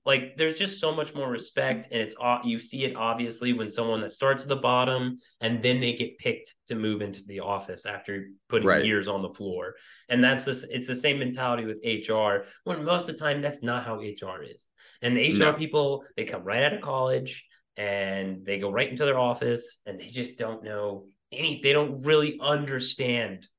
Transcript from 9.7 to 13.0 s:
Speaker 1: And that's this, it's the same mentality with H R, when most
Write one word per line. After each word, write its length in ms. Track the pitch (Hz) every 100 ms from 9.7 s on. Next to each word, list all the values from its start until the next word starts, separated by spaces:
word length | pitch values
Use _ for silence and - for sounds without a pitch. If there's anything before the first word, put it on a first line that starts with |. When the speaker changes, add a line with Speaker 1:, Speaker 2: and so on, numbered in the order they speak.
| - - - -
Speaker 1:
And 120 | 123
that's 200 | 127 131
this, 220 | 139 127 -
it's 180 | 127 127
the 80 | 123
same 240 | 151 139
mentality 440 | 127 127 127 120 110
with 120 | 107
H 260 | 117 110 110
R, 360 | 110 107 101 - - -
when 180 | 165
most 240 | 151 175